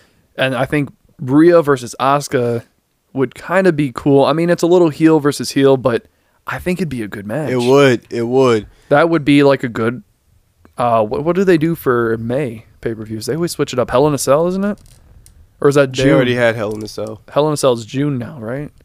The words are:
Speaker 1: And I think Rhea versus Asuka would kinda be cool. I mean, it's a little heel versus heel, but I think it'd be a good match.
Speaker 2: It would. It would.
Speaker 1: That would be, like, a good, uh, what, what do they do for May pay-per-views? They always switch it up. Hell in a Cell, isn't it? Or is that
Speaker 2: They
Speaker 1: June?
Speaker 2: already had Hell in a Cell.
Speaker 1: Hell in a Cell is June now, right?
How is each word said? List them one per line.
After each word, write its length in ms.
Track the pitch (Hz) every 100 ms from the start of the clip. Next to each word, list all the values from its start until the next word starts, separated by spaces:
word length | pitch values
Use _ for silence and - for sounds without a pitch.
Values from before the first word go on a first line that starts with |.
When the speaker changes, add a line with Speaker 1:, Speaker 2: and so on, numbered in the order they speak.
| _ _ _ -
Speaker 1:
And 160 | 131 123
I 100 | 139
think 240 | 147 139 - _ -
Rhea 440 | 123 147 170 170
versus 320 | 143 131 120 -
Asuka 640 | 131 143 - 127 120 117 - _ _ _ _
would 200 | 131 127
kinda 400 | - - 185 190
be 180 | 147 143
cool. 320 | - 147 139
I 100 | 127
mean, 180 | 156 170
it's 100 | 170
a 60 | 170
little 220 | 180 165
heel 300 | 135 160 156
versus 300 | 143 135 120
heel, 280 | 139 135 135
but 280 | 120 113 - _ _ _ -
I 140 | 131
think 180 | 180 180
it'd 120 | 165
be 120 | 127
a 60 | 104
good 180 | 107 101
match. 240 | 135 139
Speaker 2:
It 80 | 127
would. 460 | 120 139 135 117 -
It 160 | 113 117
would. 400 | 131 131 110 101 _ _
Speaker 1:
That 200 | 147 170
would 160 | 165 143
be, 160 | 143
like, 200 | 139 135
a 40 | 123
good, 340 | 113 113 127 - _ _ _ _ _ _ -
uh, 260 | 120 113
what, 200 | 107 -
what 120 | 156 175
do 80 |
they 140 | 190 165
do 160 | 165
for 420 | 165 139 120 113 113
May 460 | 113 131 135 113 - _
pay-per-views? 440 | 120 110 107 113 117
They 80 |
always 180 | 156 170
switch 200 | - -
it 60 | 123
up. 100 | 113
Hell 180 | 123 151
in 60 |
a 40 | 139
Cell, 260 | 131 143 175
isn't 160 | 190
it? 140 | 202 196 - - _ - - _ - _
Or 80 | 143
is 60 | 143
that 160 | 135
Speaker 2:
They 100 | 127
Speaker 1:
June? 100 | 139
Speaker 2:
already 220 | 135 123 123
had 200 | 117 113
Hell 200 | 107 107
in 80 |
a 40 | 104
Cell. 340 | - 107 110 -
Speaker 1:
Hell 180 | 143 156
in 60 |
a 40 | 147
Cell 160 | 135
is 120 | 117 104
June 340 | 131 147 131
now, 180 | 117 156
right? 320 | 110 135 147 -